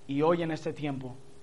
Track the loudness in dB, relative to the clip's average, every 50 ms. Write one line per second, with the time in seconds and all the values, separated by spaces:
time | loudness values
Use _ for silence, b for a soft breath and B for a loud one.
0 | -8 -2 2 4 6 6 6 4 2 0 -2 -2 -2 -4 -4 -2 -2 -4 -4 -4
1 | -6 -8 -10 -12 -14 -14 -14 -14